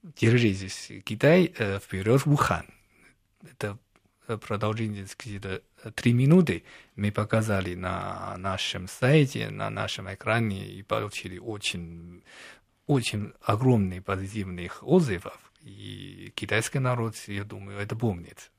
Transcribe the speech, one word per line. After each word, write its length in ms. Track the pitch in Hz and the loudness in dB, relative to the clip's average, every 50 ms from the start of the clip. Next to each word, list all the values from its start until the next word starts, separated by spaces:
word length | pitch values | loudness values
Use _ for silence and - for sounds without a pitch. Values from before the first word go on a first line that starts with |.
| - | -20
"Держитесь, 880 | 175 - - - 113 117 123 120 107 95 95 95 95 - - - - 104 98 - | -20 -4 2 4 4 6 6 6 4 2 0 -4 -10 -10 -12 -12 -14 -16 -14 -10
Китай, 500 | - 107 104 - 143 165 185 180 - - | -10 -4 2 6 6 8 6 6 2 0
э, 220 | - 110 101 98 98 | -2 -2 -2 -2 -4
вперед, 460 | - - - 92 95 107 123 135 - | -6 -6 -6 -2 2 4 4 4 6
Ухан". 400 | 151 143 139 - - 90 82 - - _ _ _ _ _ _ _ _ _ _ _ _ _ _ - | 4 4 4 4 2 2 0 -2 -10 _ _ _ _ _ _ _ _ _ _ _ _ _ _ -20
Это, 340 | - - _ - 104 101 - _ _ _ _ _ _ _ _ _ | -20 -10 _ -6 -6 -6 -10 _ _ _ _ _ _ _ _ _
э, 100 | - 113 | -8 -8
продолжительность 800 | 110 - - 110 101 113 107 107 113 113 107 104 101 98 98 - _ | -8 -4 -4 -4 0 0 0 0 -2 -4 -4 -4 -8 -10 -12 -14 _
где-то, 420 | - 110 101 98 98 98 92 - _ _ _ _ - | -12 -10 -10 -10 -8 -8 -8 -8 _ _ _ _ -16
э, 80 | 110 | -12
три 220 | - - - 123 120 | -12 2 4 4 6
минуты. 500 | 120 131 139 165 185 175 - 92 85 _ - - - - _ _ | 6 6 8 8 8 8 6 2 -4 _ -12 -20 -20 -20 _ _
Мы 160 | - 101 104 | -2 -2 0
показали 640 | 104 - 107 104 - 113 107 107 104 98 92 90 90 | 0 0 0 2 2 0 2 2 0 0 0 -2 -6
на 600 | 90 90 90 92 92 92 95 95 95 95 98 101 | -6 -4 -4 -4 -4 -6 -8 -8 -8 -8 -10 -10
нашем 500 | 92 92 98 95 95 - - - 98 90 | -6 -4 -4 -4 -2 -4 -4 -6 -6 -8
сайте, 600 | 92 - - - 123 147 160 143 131 - 113 110 104 | -10 -6 0 2 6 6 6 6 4 0 -6 -6 -6
на 200 | 104 101 101 104 | -6 -6 -6 -6
нашем 380 | 107 104 107 107 - - 104 98 98 | -4 -4 -4 -6 -6 -8 -10 -12 -12
экране 540 | - - - 110 120 117 110 98 98 98 | -8 -2 0 0 2 2 0 -2 -4 -8
и 160 | 98 98 98 101 | -10 -12 -16 -6
получили 540 | _ 104 110 107 101 - - - 95 92 - | _ -2 -2 -2 -4 -8 -10 -10 -10 -12 -12
очень, 840 | - 117 107 104 - - - 90 85 82 85 85 85 87 87 - _ - - - - - - _ _ _ _ _ _ | -10 -10 -10 -6 -6 -6 -6 -6 -8 -10 -12 -14 -16 -16 -18 -20 _ -20 -20 -20 -20 -20 -20 _ _ _ _ _ _
очень 460 | - 147 131 117 - - 104 104 - - _ | 2 2 2 2 0 -4 -4 -4 -6 -10 _
огромный 600 | - - 107 107 127 131 123 110 98 92 90 90 | -2 0 0 4 6 6 6 6 4 2 -2 -6
позитивных 840 | 92 - 98 95 98 95 101 113 98 92 90 87 87 90 - - - | -4 -4 -4 -4 -4 -6 -6 -6 -8 -6 -8 -10 -10 -10 -12 -12 0
отзывов. 680 | - 151 185 165 131 95 85 - - - - _ _ _ _ | 4 4 4 4 4 -2 -4 -6 -10 -16 -16 _ _ _ _
И 680 | _ 123 104 101 104 101 101 98 98 95 95 95 95 101 - | _ -20 -20 -16 -14 -14 -12 -12 -14 -14 -16 -16 -18 -14 -10
китайский 440 | - - 104 104 110 113 - - 139 | -10 -4 0 0 0 0 0 -2 0
народ, 360 | 131 127 123 120 113 113 110 - - | 0 0 0 0 -2 -4 -4 -8 -10
я 160 | - 101 101 104 | -6 -6 -6 -6
думаю, 360 | 107 104 101 98 98 101 101 | -6 -10 -12 -12 -10 -8 -6
это 160 | 101 107 117 | -6 -4 -4
помнит. 560 | 113 117 113 95 85 85 - - - - _ _ | -2 0 0 0 -2 -8 -14 -18 -20 -20 _ _